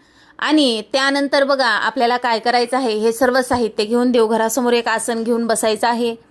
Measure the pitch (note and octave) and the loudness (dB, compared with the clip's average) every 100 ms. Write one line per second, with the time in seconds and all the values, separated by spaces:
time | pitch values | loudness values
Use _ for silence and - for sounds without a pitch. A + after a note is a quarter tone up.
0 | _ _ _ - C4 D#4 C4+ A3 G#3+ C4 | _ _ _ -8 0 2 2 0 -4 -2
1 | C4+ C#4 C#4 C#4+ C4+ C4+ A#3+ G#3 A3 C4 | 0 0 0 0 2 2 0 0 -2 0
2 | A#3+ B3 B3 A3 A#3+ A#3+ A#3+ B3+ B3+ G#3+ | 0 0 -2 -2 0 0 0 -2 -2 0
3 | A3+ A3+ B3+ C4 B3 B3 A3 A3 G#3+ A#3+ | -2 2 2 2 0 -2 -2 -2 -2 0
4 | B3 A#3+ A3 A3+ A3 C4 A#3+ A#3+ A#3 A3 | 2 2 2 2 0 0 0 0 0 -2
5 | B3 A3+ A3+ A#3 A#3 A3 A3+ G#3+ A#3 A#3 | -2 -4 -2 -2 0 0 0 0 0 0
6 | A#3 A3+ _ | -2 -6 _